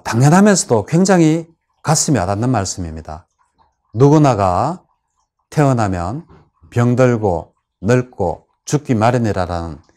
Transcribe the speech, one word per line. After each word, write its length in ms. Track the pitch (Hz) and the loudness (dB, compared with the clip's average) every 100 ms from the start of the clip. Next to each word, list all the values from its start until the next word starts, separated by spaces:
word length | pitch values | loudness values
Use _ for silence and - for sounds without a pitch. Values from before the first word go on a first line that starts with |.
당연하면서도 800 | - 113 139 180 208 190 - 113 | -6 0 4 4 4 2 0 -2
굉장히 640 | 98 165 190 185 156 165 160 _ _ _ | 0 0 2 2 2 0 -6 _ _ _
가슴이 360 | - 156 - 131 | -4 -2 0 -2
와닿는 320 | 90 101 120 | -2 -2 -2
말씀입니다. 760 | 120 95 - 85 80 78 76 - _ _ _ _ _ _ | -2 -4 -8 -10 -12 -14 -18 -20 _ _ _ _ _ _
누구나가 880 | 107 143 156 147 107 95 90 127 180 _ _ _ _ _ _ _ | 0 4 4 4 2 0 0 -2 -6 _ _ _ _ _ _ _
태어나면 760 | - 143 123 104 92 85 135 170 - _ _ - | 0 0 2 0 -2 -6 -10 -14 -20 _ _ -8
병들고 840 | 120 120 123 127 117 107 82 - _ _ _ | -2 0 2 2 2 -2 -4 -6 _ _ _
늙고 720 | 92 127 127 - 87 - _ _ - | 0 0 -2 -6 -6 -6 _ _ -6
죽기 240 | 147 - | -6 -2
마련이라는 840 | 117 113 123 113 95 90 85 82 73 _ | 0 2 2 -2 -4 -6 -6 -10 -14 _